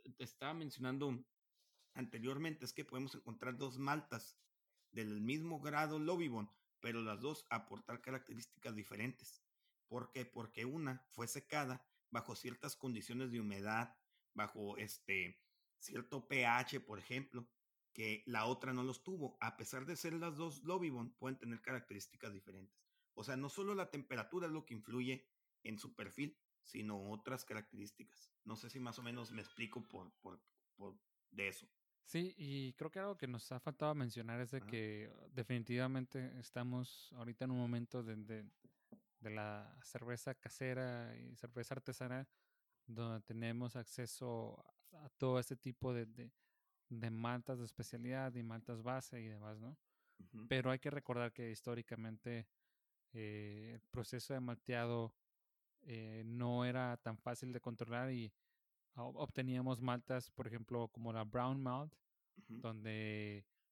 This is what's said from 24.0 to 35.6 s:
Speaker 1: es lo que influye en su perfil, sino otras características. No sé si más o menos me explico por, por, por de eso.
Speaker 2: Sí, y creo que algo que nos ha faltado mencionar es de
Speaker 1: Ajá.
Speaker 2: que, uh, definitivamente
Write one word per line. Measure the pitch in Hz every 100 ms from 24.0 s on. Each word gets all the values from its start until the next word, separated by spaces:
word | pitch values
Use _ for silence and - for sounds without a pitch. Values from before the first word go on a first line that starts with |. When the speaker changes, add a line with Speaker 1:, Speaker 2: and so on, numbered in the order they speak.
| 127 123 104 180 170
Speaker 1:
es |
lo | 156 -
que | 113
influye | 107 120 127 131 - _ _ _
en | 110 107
su | -
perfil, | - 98 110 147 - _ _
sino | - 104 107 104 101
otras | 107 127 127
características. | - 110 107 104 104 - 117 - - _ 110
No | 110
sé | 120
si | 131
más | 123 113
o |
menos | 117 123 110
me | 110
explico | 98 - 113 95 104
por, | 92 90 -
por, | 95 90 _ _ _ -
por | 98 95 _ _ _
de | 101 98
eso. | - - _ _ _ -
Speaker 2:
Sí, | 165 180 202
y | 143 139 131
creo | - 156
que | 190
algo | 196 190
que | 131
nos | 120 -
ha | 127
faltado | - 131 151
mencionar | 151 123 117 113 120
es | 120
de | 135
Speaker 1:
Ajá. | 104
Speaker 2:
que, | 117 107 107 107
uh, | - -
definitivamente | 127 117 123